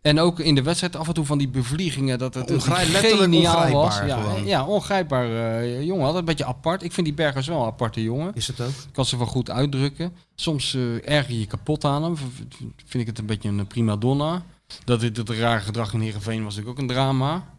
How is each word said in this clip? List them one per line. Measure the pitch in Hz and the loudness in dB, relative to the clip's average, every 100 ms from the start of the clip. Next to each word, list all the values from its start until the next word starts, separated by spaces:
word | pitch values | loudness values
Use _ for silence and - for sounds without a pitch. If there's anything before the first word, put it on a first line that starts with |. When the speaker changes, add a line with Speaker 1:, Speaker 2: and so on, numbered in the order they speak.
Speaker 1:
En | 151 151 | 4 4
ook | 170 170 | 4 2
in | 160 139 | 4 4
de | |
wedstrijd | 135 170 180 175 | 4 0 -2 -4
af | 160 | -2
en | |
toe | 165 143 | -2 0
van | 147 | 0
die | 139 | 0
bevliegingen. | 131 120 151 180 139 135 123 | 0 -2 -2 -2 0 0 0
Dat | 127 | -4
het, | 127 120 | -4 0
Speaker 2:
Ongrijp-, | - 127 175 | 0 2 2
Speaker 1:
het | 165 | 4
Speaker 2:
letterlijk | 180 220 214 | 4 6 6
Speaker 1:
geniaal | 185 165 170 170 | 6 6 6 6
Speaker 2:
ongrijpbaar | 170 143 | 4 4
Speaker 1:
was. | 156 101 - | 4 2 0
Ja, | 131 | 0
Speaker 2:
gewoon. | - - 202 | 0 -2 0
Speaker 1:
ja, | 170 139 | 0 2
ongrijpbaar, | 208 - 196 165 131 120 113 113 113 | 0 2 -2 2 0 0 0 0 0
eh, | 120 123 | -2 -2
jongen. | 156 190 139 | -2 0 2
Had | 175 | 0
een | 165 | 0
beetje | - - | -2 -2
apart. | 127 160 190 | -2 -2 -2
Ik | 170 | -4
vind | - 165 | -2 -2
die | 147 | 2
Berghuis | 156 135 135 | 0 0 -2
wel | 165 | 0
een | 113 | 0
aparte | - 113 113 | 0 -2 0
jongen. | 110 123 175 | -2 -2 -4
Speaker 2:
Is | 160 - | -4 -6
het | - | -4
ook? | 123 139 - | -6 -6 -8
Speaker 1:
Kan | - 127 | -2 -2
ze | 123 | 0
wel | 120 | -2
goed | 127 120 | -2 -2
uitdrukken. | - 143 135 139 139 175 175 _ - | 0 0 0 -2 -4 -8 -8 _ -6
Soms, | - 147 - 135 | -2 -2 -2 -2
eh, | 123 117 - 147 | -2 -4 0 0
erger | 123 117 | 0 -4
je | 104 | -4
kapot | - - 151 147 | -6 -4 -2 0
aan | 143 | 0
hem. | 160 160 | -2 -4
V-, | |
v-, | 131 127 117 - 117 - - | -6 -10 -16 -14 -16 -16 -8
vind | 123 | -4
ik | 117 | -4
het | 107 | -6
een | 107 | -4
beetje | 107 107 | -4 -2
een | 101 98 | -2 -2
prima | 120 113 104 | 0 0 2
donna. | 120 139 151 180 170 - _ - - | 2 0 0 -4 -8 -20 _ -12 0
Dat, | 120 120 110 | 0 0 -2
dat | 110 | -4
rare | 110 117 113 | 0 0 0
gedrag | 101 110 110 | -2 -4 -2
in | 113 | -2
Heerenveen | 110 104 104 113 | -2 -4 -4 -4
was | 107 101 | -4 -8
natuurlijk | 107 123 | -10 -6
ook | 131 | -2
een | 123 | 0
drama. | 135 135 135 175 - | 2 2 0 -2 -8